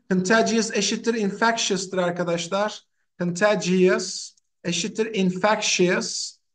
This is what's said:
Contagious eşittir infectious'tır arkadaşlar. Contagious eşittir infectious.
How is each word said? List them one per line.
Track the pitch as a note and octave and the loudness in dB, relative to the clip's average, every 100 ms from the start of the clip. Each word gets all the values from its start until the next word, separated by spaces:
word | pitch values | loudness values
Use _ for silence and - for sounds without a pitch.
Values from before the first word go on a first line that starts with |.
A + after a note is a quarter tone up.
| - | -2
Contagious | F#3 - A3+ G3 A3+ G3+ | 0 4 4 4 0 0
eşittir | - G3+ A3+ A#3 | -2 -2 -2 -2
infectious'tır | A#3 G3 G3+ A#3 A3+ - F#3 - F#3 | -2 -2 0 0 0 -2 -2 -2 -2
arkadaşlar. | F3 F3 F3 E3+ E3+ G3 G#3+ - - _ _ - | -2 -2 -2 -4 -2 -2 -2 -6 -18 _ _ -6
Contagious | F3 F3 G#3 G#3 E3 F#3 F#3 A3 - - - - _ _ | -4 2 2 2 2 4 4 4 -2 -10 -14 -18 _ _
eşittir | F3 E3+ G#3+ A3 A3+ G3+ | -6 -4 -4 -4 -2 0
infectious. | F#3 F3+ G#3 G#3+ - - F3 G#3 - - - - _ | 0 2 2 2 0 2 2 2 -2 -6 -10 -12 _